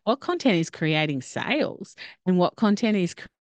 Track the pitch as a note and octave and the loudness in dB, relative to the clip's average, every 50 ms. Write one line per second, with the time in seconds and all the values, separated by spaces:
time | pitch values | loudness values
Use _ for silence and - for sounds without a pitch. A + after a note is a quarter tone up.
0 | - G#3+ B3 - - - F4+ E4+ - C4 F#3+ E3 D#3+ - - - E3 D#3 D#3 D#3 | -2 -2 -2 0 -2 -4 -2 0 2 2 2 2 2 -2 -4 -2 0 0 2 2
1 | D#3 D3+ C#3+ C3 B2 - - B2+ - - B3 D#4 - - - - - - - - | 2 0 -2 -4 -6 -8 -8 -6 -4 -2 -2 0 -2 -2 -4 -8 -14 -18 -18 -18
2 | - - - _ - F#3 F#3 F3+ F3 - - - A3+ G3+ G3+ - A#3+ A3 G#3+ G3 | -20 -20 -20 _ 0 2 2 4 4 2 2 2 2 2 2 2 2 0 0 0
3 | F3 E3 - - - - _ _ _ | 0 -2 -4 -8 -20 -20 _ _ _